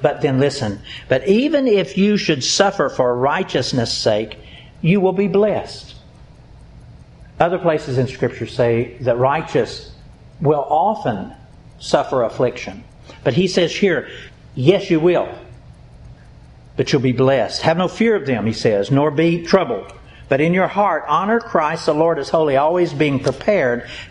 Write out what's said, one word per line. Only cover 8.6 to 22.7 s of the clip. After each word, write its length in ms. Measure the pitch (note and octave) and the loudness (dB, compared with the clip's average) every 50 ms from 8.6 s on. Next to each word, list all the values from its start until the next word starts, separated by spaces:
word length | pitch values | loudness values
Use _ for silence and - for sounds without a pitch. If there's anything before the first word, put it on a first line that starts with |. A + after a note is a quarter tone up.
| B2 A#2 A#2 A#2 B2 A#2 - - | 0 2 2 0 -2 -4 -8 -6
that 160 | B2 B2+ A#2 | -2 -2 0
righteous 720 | B2 C3 C3+ C#3+ D#3+ - - - C#3 G#2+ - - - - - - - - - - - - - - - - | 2 2 0 0 0 -4 -2 -2 -2 -2 -2 -6 -12 -16 -18 -20 -20 -20 -20 -20 -20 -20 -20 -12 -2 0
will 240 | C#3 D#3 C#3+ C3+ - | 0 0 0 0 0
often 640 | D3+ D#3 F3+ G#3 A3 - - C#3+ A2 F#2+ - - - - - - - - - - - - | 0 0 2 0 -2 -2 -4 -4 -4 -6 -8 -12 -16 -20 -20 -20 -20 -20 -20 -20 -20 -16
suffer 440 | - - - D3 C3+ - C#3 C3 A#2 | -4 0 0 0 0 0 -2 -2 -2
affliction. 600 | G#2+ - - C3 A#2+ - - - G2 F#2+ G#2 - - - - - - - - - | -2 -2 -2 -2 -2 -2 -6 -12 -14 -14 -16 -20 -20 -20 -20 -20 -20 -20 -4 -4
But 80 | D3 A#2 | 0 0
he 160 | E3+ F#3+ F3+ | 2 0 2
says 260 | - G3 E3+ D3 - | 2 0 0 0 0
here, 360 | - G3+ F#3+ D#3+ B2+ - - - - - - - - - - - | 0 2 2 2 0 -2 -6 -14 -18 -18 -20 -20 -20 -20 -14 -8
"Yes, 360 | B2+ B2 D#3 G3 F#3 - - | 2 4 4 4 4 2 0
you 100 | F3 D#3 | 0 2
will, 260 | D#3 F3+ E3+ C3+ F#2+ - - - - - - - - - - - - - - - - - - - - - - - - - - - - - - | 2 2 2 2 0 -4 -8 -14 -18 -20 -20 -20 -20 -20 -20 -20 -20 -20 -20 -20 -20 -20 -20 -20 -20 -20 -20 -20 -20 -20 -20 -20 -20 -10 -6
but 160 | - - - - | -4 -2 0 0
you'll 80 | C#3 | 2
be 120 | A#2+ C3 A#2+ | 2 0 2
blessed. 500 | B2 C3 C3 C3+ B2+ G#2 - - - - | 2 2 2 4 2 0 -2 -4 -2 0
Have 160 | D#3+ E3 F3 | 0 2 2
no 100 | F3+ E3+ | 0 -2
fear 260 | - - A3 A#3 G#3+ | 0 0 2 2 2
of 120 | F#3+ C#3 | 0 0
them," 180 | C3+ B2+ G#2+ G2+ | -2 -2 0 0
he 80 | A2+ A2 | -2 -4
says, 380 | - - A#2+ G#2+ G2+ G2+ - | 0 0 2 2 2 0 2
"nor 200 | C3+ C#3 D3 D#3 | 2 2 2 2
be 320 | C#3 D3 D#3+ E3+ E3+ F3 E3+ | 0 2 2 2 0 -2 0
troubled. 480 | - - F#3+ E3 B2+ A2+ F#2+ F#2 - - - - - - - - - | 2 2 2 2 2 -2 -6 -6 -12 -18 -20 -20 -20 -20 -20 -4 -2
But 120 | C3+ C3+ | 0 2
in 140 | D3+ E3 F3 | 2 2 2
your 140 | F#3 F#3 - | 2 0 0
heart, 380 | - G3 G#3 G3 E3 D3 - - | 0 0 0 2 0 -2 -2 0
honor 320 | D3 E3 F#3+ G#3 A3+ A#3 | 0 0 2 0 0 -2
Christ 460 | A3+ - - E3+ D#3 D3+ E3 D#3+ - | -2 0 0 0 0 0 -2 -2 -2
the 80 | D#3+ D3+ | 0 2
Lord 240 | D3+ E3 E3+ E3 C#3+ | 2 2 2 2 0
as 80 | C3+ - | -2 0
holy, 280 | - E3 D#3 D3 C3 | 0 2 2 2 2
always 360 | C3+ D3 D#3 | 2 2 2